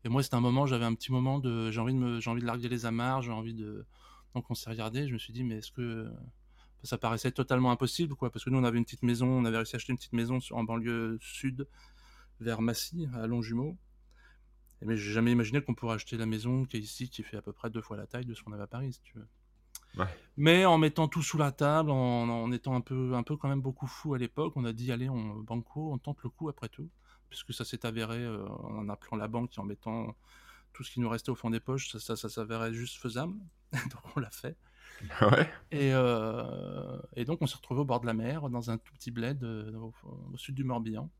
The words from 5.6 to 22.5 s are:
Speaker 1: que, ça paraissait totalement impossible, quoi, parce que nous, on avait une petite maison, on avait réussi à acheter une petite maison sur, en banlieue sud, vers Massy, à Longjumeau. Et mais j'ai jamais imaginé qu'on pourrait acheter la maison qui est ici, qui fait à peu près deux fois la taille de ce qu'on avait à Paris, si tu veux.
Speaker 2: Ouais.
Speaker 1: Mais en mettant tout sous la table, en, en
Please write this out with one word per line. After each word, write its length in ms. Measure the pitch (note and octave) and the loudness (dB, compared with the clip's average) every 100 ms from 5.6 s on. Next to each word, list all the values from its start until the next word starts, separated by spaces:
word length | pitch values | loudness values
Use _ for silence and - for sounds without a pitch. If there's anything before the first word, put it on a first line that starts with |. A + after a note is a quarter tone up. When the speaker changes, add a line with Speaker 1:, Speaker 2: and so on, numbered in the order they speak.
| - | -8
Speaker 1:
que, 380 | - A#2+ A2+ A2 A2+ B2 - _ _ - - | -6 -6 -6 -8 -12 -16 -20 _ _ -20 -16
ça 140 | - A#2 | -6 0
paraissait 340 | A#2 A2+ B2+ | 2 2 2
totalement 380 | - C3 B2+ B2+ | 0 4 6 6
impossible, 440 | A#2+ B2+ - E3+ C#3 | 4 2 2 0 0
quoi, 160 | B2 | -4
parce 140 | - - | -2 2
que 40 | |
nous, 80 | C3 | 4
on 60 | |
avait 140 | A#2+ A#2 | 6 4
une 80 | A#2 | 2
petite 180 | - | 2
maison, 240 | A#2+ A#2+ B2+ | 2 4 4
on 160 | C3 | 4
avait 140 | A#2 A2+ | 4 2
réussi 180 | A2+ A#2 | 0 -4
à 20 | |
acheter 140 | - | -2
une 60 | B2 | -4
petite 160 | - | -2
maison 260 | A#2 A#2 B2+ | 0 0 0
sur, 160 | - A#2+ | -2 -4
en 80 | |
banlieue 540 | A2+ A2+ A#2 A#2 A2+ A2+ | -2 0 0 0 -2 -4
sud, 480 | - - C3+ B2+ C#3 - - - - - - - | -8 -4 -4 -4 -8 -12 -20 -20 -20 -20 -20 -6
vers 220 | A2+ A2 | -2 2
Massy, 480 | A2+ A2+ - E3+ D3+ | 0 0 -4 -4 -4
à 140 | B2 A2+ | -2 -2
Longjumeau. 500 | A#2+ A2+ A#2 D3 F3+ - _ _ _ - _ _ _ _ _ | -2 0 -2 -2 -6 -18 _ _ _ -20 _ _ _ _ _
Et 40 | G#2 | -2
mais 100 | A2+ | -2
j'ai 160 | G2+ | 0
jamais 220 | A2 A#2 | 2 4
imaginé 280 | A#2+ G#2+ C#3 | 4 4 0
qu'on 140 | C#3+ A2+ | 0 -4
pourrait 200 | A#2 G#2+ | -2 -4
acheter 200 | - A#2 | -4 -4
la 100 | A2+ | -2
maison 380 | A2 A#2 C3 | -2 0 0
qui 140 | B2+ A2+ | 0 -4
est 20 | |
ici, 300 | G#2+ - B2 | -8 -8 -8
qui 120 | - | -8
fait 140 | - G#2+ | -10 -10
à 60 | |
peu 100 | G#2 | -10
près 180 | - A#2 | -8 -6
deux 120 | A2+ | -8
fois 160 | - G2+ | -8 -10
la 100 | G2+ | -8
taille 180 | A#2+ B2 | -8 -8
de 80 | |
ce 80 | A2 | -10
qu'on 120 | A2 | -10
avait 100 | G#2 | -10
à 40 | G2 | -10
Paris, 260 | A#2 C3+ | -6 -8
si 80 | A#2+ | -8
tu 160 | - G#2+ | -16 -18
veux. 100 | G#2+ _ _ _ _ - _ - | -18 _ _ _ _ -20 _ -2
Speaker 2:
Ouais. 80 | F#2 - - - | -2 -2 -12 4
Speaker 1:
Mais 260 | D3+ F3 F#3+ | 8 10 10
en 120 | E3 | 10
mettant 320 | D#3 D3+ D#3 | 8 4 2
tout 120 | E3+ | 2
sous 140 | C#3+ D#3 | 0 2
la 140 | C#3+ | 2
table, 380 | - C#3+ D#3 D3+ | 4 4 4 4
en, 400 | C3+ B2 A#2+ A#2 | 4 4 4 2
en 220 | A#2 A#2 | 0 0